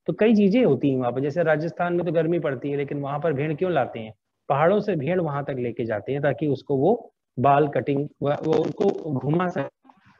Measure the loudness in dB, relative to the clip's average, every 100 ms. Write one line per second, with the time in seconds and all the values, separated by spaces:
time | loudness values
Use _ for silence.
0 | -4 0 4 6 4 4 4 4 2 0
1 | -2 -2 -4 0 0 0 -2 -4 -2 -2
2 | 0 0 0 0 -2 -4 -4 -4 -4 -6
3 | -6 -4 -2 -2 -2 -2 0 0 -2 -6
4 | -14 -16 _ _ -2 2 4 2 0 -2
5 | -2 -2 -2 -4 -6 -4 -6 -4 -4 -4
6 | -4 -2 -2 0 -2 -2 -2 0 2 2
7 | -2 _ _ 0 4 4 4 0 -2 -2
8 | -4 -4 -4 -2 0 0 0 0 0 0
9 | -4 -4 0 0 0 -2 -8 _ _ _
10 | _